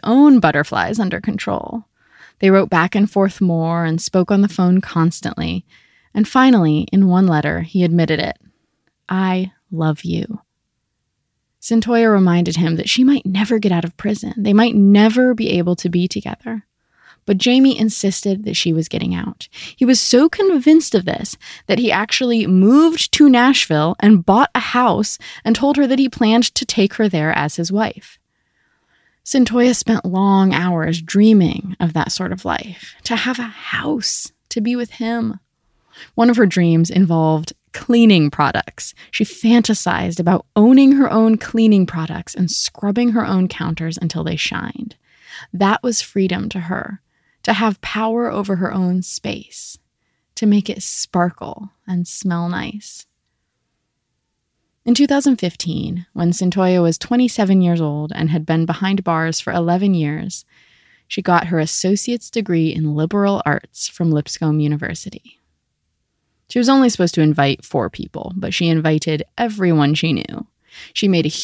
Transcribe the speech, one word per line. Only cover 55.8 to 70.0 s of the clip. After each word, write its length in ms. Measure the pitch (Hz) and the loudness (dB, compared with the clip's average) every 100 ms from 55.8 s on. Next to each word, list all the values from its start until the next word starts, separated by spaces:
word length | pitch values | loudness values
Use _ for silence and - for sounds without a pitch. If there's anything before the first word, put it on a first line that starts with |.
| - 175 175 | -6 -8 -10
when 200 | - 170 | -4 -2
Cyntoia 500 | 175 180 190 185 180 | 0 -2 0 2 2
was 160 | 170 165 | 2 -2
twenty-seven 640 | - 240 254 - 196 190 | -2 0 0 0 0 2
years 180 | 175 170 | 2 0
old 300 | 151 147 151 - | -2 -4 -8 -6
and 140 | 160 | -2
had 140 | 160 | -2
been 220 | 156 160 165 | -2 -2 -2
behind 380 | 165 190 196 | -4 -2 -2
bars 340 | 185 160 160 165 | -2 -2 -2 -4
for 140 | - | -6
eleven 420 | 175 170 175 202 | -4 0 0 0
years, 500 | 180 147 156 185 - - _ _ _ _ _ _ | 0 -2 -4 -10 -12 -18 _ _ _ _ _ _
she 160 | - | -8
got 240 | 185 175 170 | 0 0 0
her 140 | 170 | -4
associate's 680 | 156 - 185 202 - 240 - | -4 -4 -2 -2 -4 -8 -6
degree 460 | 233 196 170 160 | -8 -2 -2 0
in 220 | 156 156 151 | -2 -4 -2
liberal 460 | 165 202 202 202 151 | -2 0 0 -2 -2
arts 400 | 143 - - - | -4 -6 -14 -14
from 240 | - 170 | -4 0
Lipscomb 480 | 151 - - 156 151 | 0 -2 -6 -2 0
University. 800 | 147 147 - 160 - - - _ _ _ _ _ _ _ _ _ _ _ _ | -2 -4 -6 -10 -14 -18 -20 _ _ _ _ _ _ _ _ _ _ _ _
She 100 | 240 | -2
was 100 | 247 | 2
only 200 | 269 247 | 4 2
supposed 260 | - 175 | 2 -2
to 60 | - | 2
invite 440 | 156 151 139 - | 0 2 -2 -2
four 260 | - 139 92 | -6 -6 -6
people, 420 | - - - - | -8 -14 -14 -12
but 180 | 180 190 | -10 -8
she 120 | 180 170 | -4 0
invited 560 | 160 160 156 165 151 - - | 0 0 0 -2 -6 -8 -6
everyone 560 | 233 208 180 160 143 | -6 -2 0 2 2
she 180 | 151 | 0